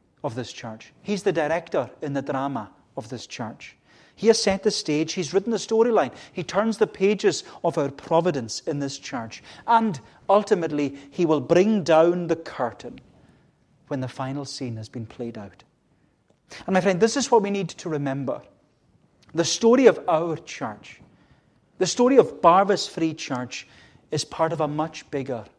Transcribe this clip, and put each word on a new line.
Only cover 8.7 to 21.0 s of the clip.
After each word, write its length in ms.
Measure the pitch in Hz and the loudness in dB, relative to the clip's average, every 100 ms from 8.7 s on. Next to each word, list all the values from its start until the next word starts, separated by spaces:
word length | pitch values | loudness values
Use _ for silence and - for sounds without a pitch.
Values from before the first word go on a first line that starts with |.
| 143 | -4
this 180 | 139 - | -6 -8
church. 460 | - 131 113 - - - - | -10 -10 -10 -14 -20 -10 2
And 320 | 233 226 143 - - - | 2 2 -4 -10 -8 2
ultimately, 680 | 202 202 190 160 147 143 - - | 2 4 0 0 -2 -4 -6 -12
he 160 | - 170 | -2 2
will 140 | 151 | 2
bring 440 | 127 170 202 214 | 4 4 4 2
down 420 | 160 160 170 180 170 | 4 6 6 4 -2
the 80 | |
curtain 680 | 165 - - 123 - 123 - - _ _ _ _ _ _ _ - | -4 -6 -6 -6 -6 -16 -18 -20 _ _ _ _ _ _ _ -10
when 140 | 139 | -6
the 80 | 131 | -6
final 360 | - 131 139 | -8 -8 -8
scene 320 | 135 - 127 113 | -10 -10 -8 -10
has 120 | 110 | -10
been 180 | 123 110 | -12 -12
played 320 | - 120 110 | -10 -12 -10
out. 240 | 101 - _ _ _ _ _ _ _ _ _ - - | -16 -18 _ _ _ _ _ _ _ _ _ -14 -2
And 80 | |
my 60 | 190 | 0
friend, 180 | 185 180 | 2 2
this 180 | 220 285 | 2 0
is 140 | 240 | 2
what 120 | 233 | 2
we 80 | 202 | 2
need 180 | 202 175 | -2 -4
to 200 | - 180 | -8 -6
remember. 540 | 151 143 139 127 110 - _ _ _ _ _ _ _ _ | -4 -4 -4 -6 -8 -10 _ _ _ _ _ _ _ _
The 100 | 156 | -2
story 420 | 165 - 226 254 247 | -2 2 4 8 8
of 140 | 165 - | 6 2
our 280 | 160 170 156 | 0 0 -6
church, 640 | - - 143 208 - - | -10 -10 -10 -10 -18 -20